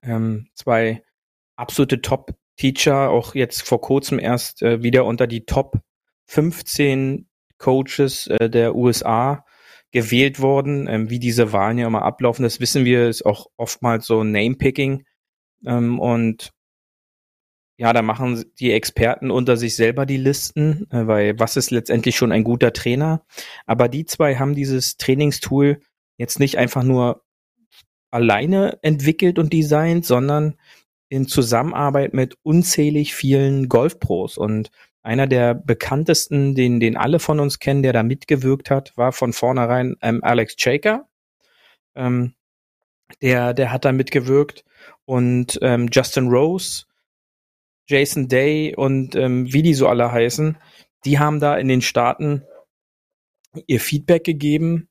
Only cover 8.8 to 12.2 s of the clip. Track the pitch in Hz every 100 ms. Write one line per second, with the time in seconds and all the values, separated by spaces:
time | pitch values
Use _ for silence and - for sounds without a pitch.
8.8 | 123 117 117 113 131 143 _ _ _ -
9.8 | _ 123 110 120 139 135 135 139 135 143
10.8 | 127 110 110 120 120 117 110 104 98 117
11.8 | 117 110 95 -